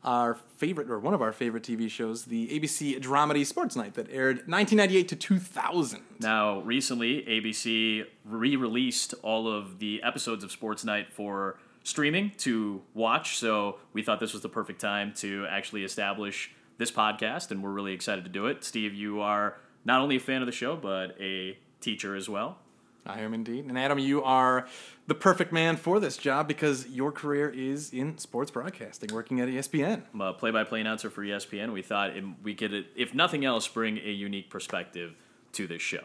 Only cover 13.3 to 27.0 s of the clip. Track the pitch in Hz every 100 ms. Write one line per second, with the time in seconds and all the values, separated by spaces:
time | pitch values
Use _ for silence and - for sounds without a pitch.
13.3 | - 117 107 101 98 - 107 110 107 110
14.3 | 107 104 - 101 92 107 101 101 104 101
15.3 | 98 98 98 98 107 95 - 101 101 104
16.3 | 95 - - _ _ 117 - 107 107 110
17.3 | 147 - 101 98 98 101 92 - 98 90
18.3 | 95 110 143 - 117 107 101 104 104 104
19.3 | 104 104 - - _ - 127 143 131 -
20.3 | 131 127 120 120 165 104 95 92 92 98
21.3 | 95 92 95 _ _ - 104 101 98 95
22.3 | 101 120 190 _ _ _ _ - 101 110
23.3 | 113 113 120 143 127 135 143 135 143 131
24.3 | 131 127 127 127 - - - - 156 196
25.3 | 180 175 165 165 160 - 196 180 - 143
26.3 | 135 151 147 156 135 123 127